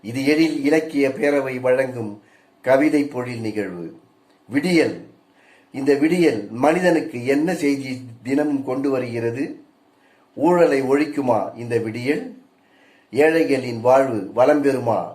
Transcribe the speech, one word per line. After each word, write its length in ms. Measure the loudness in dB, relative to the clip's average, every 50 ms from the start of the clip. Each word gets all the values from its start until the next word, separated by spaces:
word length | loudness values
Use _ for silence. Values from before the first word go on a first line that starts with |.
இது 240 | -12 -8 -8 -2 0
எழில் 380 | 2 2 4 2 0 0 -2 0
இலக்கிய 460 | 2 2 2 0 0 -2 0 0 0
பேரவை 500 | 0 0 0 0 2 0 -2 -2 -6 -4
வழங்கும் 640 | 0 0 2 2 0 -2 -4 -8 -8 -10 -10 -14 _ _ _ _ _ _ _ _
கவிதை 420 | _ 2 2 4 4 2 2 2 0
பொழில் 380 | -2 -4 -8 -8 -6 -8 -8
நிகழ்வு. 580 | -8 -6 -4 -4 -6 -6 -8 -10 -12 -14 -14 -18 _ _ _ _ _ _ _ _ _ _
விடியல். 560 | -4 -2 -2 2 2 2 2 2 -2 -8 -14 -20 _ _ _ _ _ _ _ _ _ _ _ _
இந்த 220 | -10 -4 2 2 2
விடியல் 560 | 4 4 2 2 4 2 2 2 0 -6 -8
மனிதனுக்கு 760 | -6 0 2 2 2 2 2 2 2 2 -2 -4 -10 -8 -2
என்ன 280 | 0 0 0 2 0 -2
செய்தி 480 | 0 0 0 0 -2 -4 -8 -10 -10 -12 -16 -18 -14 -6
தினமும் 400 | -2 0 0 0 0 -2 -4 -4
கொண்டு 260 | -4 -6 -2 -2 -2
வருகிறது? 720 | -2 -2 -4 -4 -6 -4 -4 -4 -4 -4 -6 -8 -8 -14 -20 _ _ _ _ _ _ _ _ _ _ _ _ _ _
ஊழலை 460 | -2 0 2 4 4 4 4 4 0
ஒழிக்குமா 760 | 2 2 2 2 2 0 -2 -4 0 0 0 0 0 -4 -8 -12
இந்த 200 | -8 -2 -2 -2
விடியல்? 600 | -2 -2 -6 -6 -2 -2 -2 -2 -4 -10 -16 -18 _ _ _ _ _ _ _ _ _ _ _ _ _ _
ஏழைகளின் 680 | 0 4 4 4 6 4 2 2 2 0 0 -4 -6 -2
வாழ்வு 500 | 2 4 4 6 4 2 0 -4 -6 -4 2
வளம் 300 | 2 4 4 4 2 2
பெறுமா 440 | 2 0 0 0 0 -2 -2 -2 -6 -10